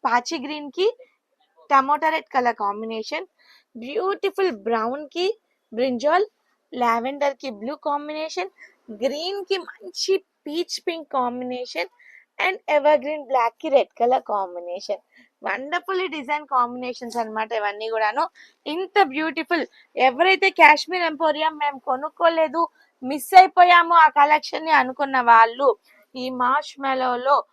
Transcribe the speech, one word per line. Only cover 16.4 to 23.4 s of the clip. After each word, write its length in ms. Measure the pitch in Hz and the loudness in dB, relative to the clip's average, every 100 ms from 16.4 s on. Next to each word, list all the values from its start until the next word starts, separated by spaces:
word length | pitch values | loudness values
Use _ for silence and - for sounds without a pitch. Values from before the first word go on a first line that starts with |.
| 294 | -2
కాంబినేషన్స్ 600 | 262 240 247 254 240 240 226 | -2 -2 -4 -10 -10 -8 -6
అన్నమాట 300 | 220 214 220 226 | -6 -6 -4 -2
ఇవన్నీ 280 | 208 202 220 | -4 -4 -6
కూడాను. 300 | 226 220 233 320 _ - _ - | -2 -2 0 -4 _ -20 _ -8
ఇంత 300 | 311 381 415 349 | -6 -2 2 2
బ్యూటిఫుల్, 500 | 262 320 320 320 339 - _ _ - 262 | 0 -4 -4 -2 -2 -2 _ _ 2 2
ఎవరైతే 420 | 247 359 381 392 381 | 4 4 4 2 6
కాశ్మీర్ 460 | 392 403 - 359 339 | 6 6 2 -2 -2
ఎంపోరియం 440 | 294 320 294 311 302 | 0 0 0 -4 -2
మేము 180 | 294 277 - | -6 -4 -6
కొనుక్కోలేదు, 720 | 254 302 _ 339 330 320 302 330 _ _ _ 254 | -4 -6 _ 2 2 0 0 -4 _ _ _ -8
మిస్ 220 | 285 - | -8 4
అయిపోయాము 560 | 370 | 6